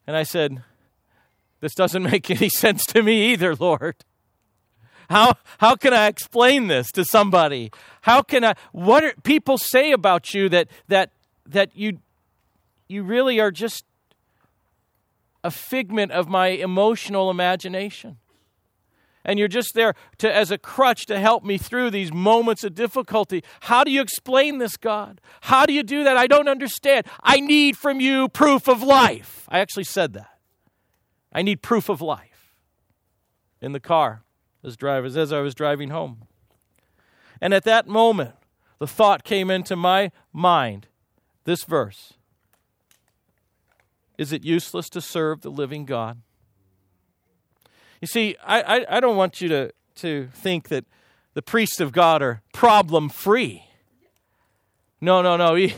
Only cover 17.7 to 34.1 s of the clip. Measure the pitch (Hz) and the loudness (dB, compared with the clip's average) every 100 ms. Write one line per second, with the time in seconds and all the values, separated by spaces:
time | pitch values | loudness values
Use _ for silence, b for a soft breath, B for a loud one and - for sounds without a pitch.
17.7 | 185 202 - 226 131 _ _ _ _ _ | -10 -10 -14 -20 -20 _ _ _ _ _
18.7 | _ _ _ _ _ - 202 208 208 233 | _ _ _ _ _ -4 -2 -2 -2 -4
19.7 | 226 226 - b b 220 190 196 196 - | 0 0 -2 b b -2 0 0 -2 -6
20.7 | - 262 233 - 202 208 233 196 196 - | 0 2 0 -4 0 2 2 0 -6 -6
21.7 | 247 247 202 180 165 190 226 233 214 208 | -4 -4 -4 -6 -2 2 2 2 -4 -6
22.7 | 170 233 269 214 214 202 180 - B - | -6 -6 -6 -4 -4 -4 -6 -10 B 0
23.7 | 240 294 277 233 - - 254 294 269 233 | 2 2 0 -2 -8 0 2 2 0 -8
24.7 | - 226 208 208 196 _ b - 262 294 | -6 -6 -6 -8 -16 _ b 2 4 4
25.7 | 285 214 285 285 254 254 285 294 269 269 | 2 -2 0 2 4 4 4 4 -2 -6
26.7 | - 285 269 - B - 277 285 302 285 | -4 2 2 0 B 2 4 4 2 2
27.7 | 226 294 269 262 269 262 - 294 277 - | 0 -2 0 0 0 0 2 4 4 2
28.7 | 247 262 269 233 113 95 - - 180 202 | 2 4 4 4 0 -12 -20 -6 -4 -2
29.7 | - 175 - 160 101 104 _ _ _ _ | -6 -8 -4 -4 -6 -20 _ _ _ _
30.7 | _ _ _ _ _ _ - 190 190 - | _ _ _ _ _ _ -6 -4 -4 -2
31.7 | 233 - 165 160 147 - _ _ _ _ | -2 -2 -4 -6 -8 -10 _ _ _ _
32.7 | _ _ _ _ _ _ _ _ _ 127 | _ _ _ _ _ _ _ _ _ -14
33.7 | 143 - 165 135 | -12 -2 0 0